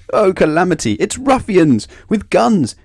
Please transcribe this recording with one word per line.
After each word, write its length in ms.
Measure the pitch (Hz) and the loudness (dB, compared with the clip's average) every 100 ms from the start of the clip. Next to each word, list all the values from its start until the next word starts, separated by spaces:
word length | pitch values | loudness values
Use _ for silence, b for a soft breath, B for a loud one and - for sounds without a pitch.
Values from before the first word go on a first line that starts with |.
| - | -6
Oh, 200 | - 196 | 0 0
calamity! 600 | 185 165 156 180 160 120 | 2 0 2 0 -2 -2
It's 240 | 104 - - | -4 -6 -6
ruffians! 720 | 269 262 - 185 160 117 - B B | -2 -2 0 2 2 2 -2 B B
With 220 | 214 - | -4 -2
guns! 460 | 175 233 208 123 - | 0 2 2 -2 -6